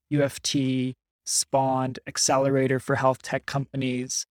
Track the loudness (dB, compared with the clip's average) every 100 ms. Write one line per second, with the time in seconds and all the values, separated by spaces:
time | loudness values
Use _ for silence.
0 | _ 0 0 -2 -4 0 0 0 -2 -6
1 | _ _ -4 -4 0 2 2 0 -2 -6
2 | -10 -2 2 4 4 4 2 0 0 2
3 | 2 0 -4 -6 -4 -6 -4 -4 -4 -4
4 | -4 -6 -8